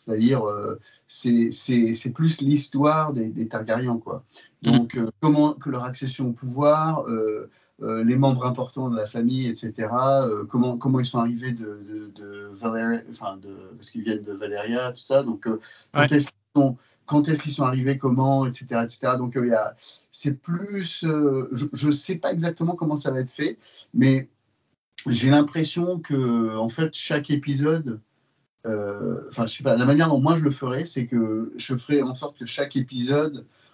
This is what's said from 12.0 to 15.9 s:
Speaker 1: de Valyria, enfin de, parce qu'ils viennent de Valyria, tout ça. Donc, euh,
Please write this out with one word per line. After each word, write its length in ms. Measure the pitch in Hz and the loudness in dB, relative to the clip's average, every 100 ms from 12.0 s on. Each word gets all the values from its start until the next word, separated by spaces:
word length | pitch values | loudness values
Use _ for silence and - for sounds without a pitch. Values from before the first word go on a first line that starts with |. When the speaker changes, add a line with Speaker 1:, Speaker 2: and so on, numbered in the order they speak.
| 104 101 | -12 -16
Speaker 1:
de 340 | 101 101 101 | -16 -16 -16
Valyria, 480 | 101 113 113 113 117 - | -8 -6 -2 -2 -2 -6
enfin 260 | 113 104 98 | -12 -12 -12
de, 140 | 98 95 95 117 | -16 -18 -18 -20
parce 140 | - | -14
qu'ils 120 | 117 | -8
viennent 200 | 104 107 | -6 -6
de 100 | 104 | -6
Valyria, 580 | 98 101 104 107 120 127 | -10 -8 -6 -4 -4 -4
tout 100 | 127 | -8
ça. 200 | - 135 | 0 2
Donc, 240 | 123 104 117 | 2 -4 -4
euh, 140 | 110 - - _ | -6 -8 -20 _